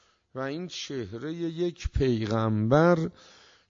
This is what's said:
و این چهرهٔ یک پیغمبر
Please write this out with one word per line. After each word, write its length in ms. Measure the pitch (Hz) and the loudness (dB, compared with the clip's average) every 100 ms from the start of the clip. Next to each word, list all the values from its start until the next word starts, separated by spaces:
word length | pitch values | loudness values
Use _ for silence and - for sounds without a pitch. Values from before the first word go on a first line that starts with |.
| _ _ _ | _ _ _
و 60 | 127 | -10
این 260 | 135 151 180 | -8 -8 -10
چهرهٔ 680 | - - 139 104 113 147 | -12 -8 -8 -8 -8 -8
یک 580 | 170 170 165 175 - - | -6 -6 -4 -4 -4 -4
پیغمبر 1200 | - 131 117 110 113 110 107 110 143 165 175 170 - - - _ _ | 0 2 2 0 0 2 2 4 6 6 4 0 -8 -20 -20 _ _